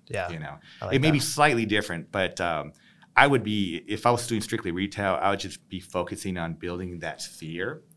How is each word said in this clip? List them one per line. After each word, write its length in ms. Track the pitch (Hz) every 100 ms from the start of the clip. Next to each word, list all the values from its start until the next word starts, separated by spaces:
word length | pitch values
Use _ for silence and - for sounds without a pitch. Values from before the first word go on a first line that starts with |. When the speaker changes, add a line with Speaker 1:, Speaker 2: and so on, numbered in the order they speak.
| -
Speaker 1:
Yeah. 240 | 104 87
Speaker 2:
You 80 | 82
know, 200 | 73 71 - -
Speaker 1:
I 40 | 98
like 80 |
Speaker 2:
it 60 | 131
may 100 | 156
be 80 | 147
Speaker 1:
that. 60 |
Speaker 2:
slightly 420 | - 147 147 117 107
different, 460 | 104 101 82 -
but, 280 | 101 90 -
um, 320 | 85 78 73 - _ - - -
I 100 | 143
would 160 | 131
be, 400 | 104 107 92 82 -
if 180 | 104 120
I 60 |
was 120 | 120 -
doing 140 | 113
strictly 280 | - 95 90
retail, 480 | 87 98 101 101 92
I 100 | 98
would 100 | 98
just 280 | 92 - _
be 120 | 90
focusing 580 | - 92 87 104 98 87
on 160 | 82
building 460 | 78 87 90 90 87
that 200 | 80 71
sphere 640 | - - 80 85 104 139 -